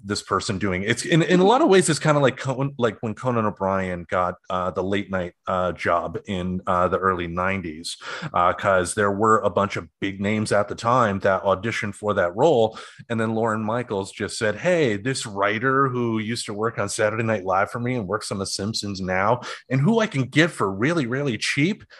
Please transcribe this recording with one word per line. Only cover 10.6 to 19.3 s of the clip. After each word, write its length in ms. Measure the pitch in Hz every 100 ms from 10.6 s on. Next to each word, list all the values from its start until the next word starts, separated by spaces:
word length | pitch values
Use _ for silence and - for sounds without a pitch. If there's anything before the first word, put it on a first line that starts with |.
| 104
the 80 | 98
time 440 | 117 127 110 98
that 240 | 101 95
auditioned 520 | 98 92 113 - 104 -
for 180 | 104 101
that 200 | 87 98
role, 420 | 160 127 110 - - - -
and 100 | 113
then 120 | 113 110
Lorne 280 | 117 107
Michaels 480 | 107 120 123 101 98
just 260 | - 98 -
said, 180 | 107 101
"Hey, 420 | 175 175 135 104
this 280 | 120 131 117
writer 600 | 98 101 110 131 135 139
who 300 | 123 120 110
used 280 | 107 120 -
to 60 |
work 260 | 104 113 117
on 100 | 101
Saturday 320 | - 107 110
Night 220 | 113 107 92
Live 240 | 92 104
for 100 | 120
me 140 | 120
and 140 | 127 92
works 240 | 107 -
on 80 | 104
The 60 | 98
Simpsons 520 | - 101 110 101 95
now, 420 | 92 92 104